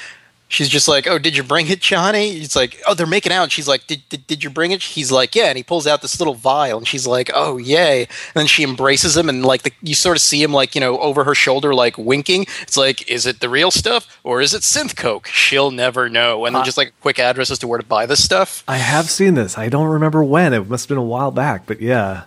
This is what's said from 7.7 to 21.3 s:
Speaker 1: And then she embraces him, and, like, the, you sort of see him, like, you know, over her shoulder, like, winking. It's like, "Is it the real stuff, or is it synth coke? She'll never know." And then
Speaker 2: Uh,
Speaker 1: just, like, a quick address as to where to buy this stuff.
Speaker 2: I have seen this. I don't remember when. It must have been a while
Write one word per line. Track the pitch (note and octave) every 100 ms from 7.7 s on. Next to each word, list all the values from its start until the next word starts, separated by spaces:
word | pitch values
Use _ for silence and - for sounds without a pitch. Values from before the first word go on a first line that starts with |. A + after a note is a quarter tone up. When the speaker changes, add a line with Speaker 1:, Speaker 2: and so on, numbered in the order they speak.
| D#3 E3+ C3
Speaker 1:
And | A#2 - - D#3+
then | D3
she | -
embraces | C#3+ B2+ C3+ C#3 F3 D3
him, | D#3+
and, | C3
like, | C3 C3
the, | D3 -
you | D#3+ C#3+
sort | F#3 D#3
of |
see | - D3
him, | D3+
like, | C#3+ C3 D3
you |
know, | C3 B2+
over | D3+ C#3+
her | C#3 C#3
shoulder, | C#3 C3+ C#3+
like, | C3 C3 -
winking. | A2+ C#3 C#3+ F#3 G3 -
It's | - C#3
like, | C3+ C3 -
"Is | A#2+ A#2+
it | A#2+
the | A#2+
real | C3 F3+
stuff, | - A3 A#3 - -
or | - B2
is | C#3+
it | G#3+
synth | - C#4+ D4 -
coke? | B2 G#2 -
She'll | - - C#3 C#3
never | B2+ B2+ B2 A#2+
know." | A#2 A#2+ A2 A#2
And | B2+
then |
Speaker 2:
Uh, | C3
Speaker 1:
just, | D3
like, | C3+
a | _
quick | C#3+ C3
address | B2 B2+ B2+
as | C3
to | A#2+
where | A#2
to | -
buy | A2 A#2
this | C#3+
stuff. | - F#3+ F#3+ - -
Speaker 2:
I | C3
have | B2 D3 D#3+
seen | - F#3+
this. | D#3 G2 -
I | A2
don't | C#3 D#3
remember | D#3 D#3 D#3
when. | C#3+ D#3 F3
It | A#2+ G2
must | B2
have | -
been | C#3
a |
while | A#2+ A#2+ C3+